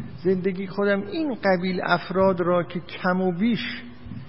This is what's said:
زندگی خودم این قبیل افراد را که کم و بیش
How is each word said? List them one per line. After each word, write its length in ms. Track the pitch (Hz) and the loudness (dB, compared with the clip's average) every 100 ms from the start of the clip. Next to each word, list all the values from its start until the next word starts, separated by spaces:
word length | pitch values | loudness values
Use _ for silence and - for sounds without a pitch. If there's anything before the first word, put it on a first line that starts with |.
| - - | -10 -4
زندگی 420 | 175 190 180 185 190 | 0 2 0 -2 -6
خودم 340 | - 202 196 | 0 2 2
این 360 | 202 320 302 214 | 0 -2 -2 0
قبیل 360 | 202 185 185 180 | 2 2 2 0
افراد 560 | - 175 - 185 190 180 | 2 0 2 4 4 4
را 220 | 175 175 | 2 2
که 180 | 165 180 | 0 -6
کم 400 | - - 185 185 | -8 -4 0 2
و 120 | 185 | 2
بیش 500 | 170 226 220 - - - - - - | 2 2 0 -2 -8 -12 -16 -12 -12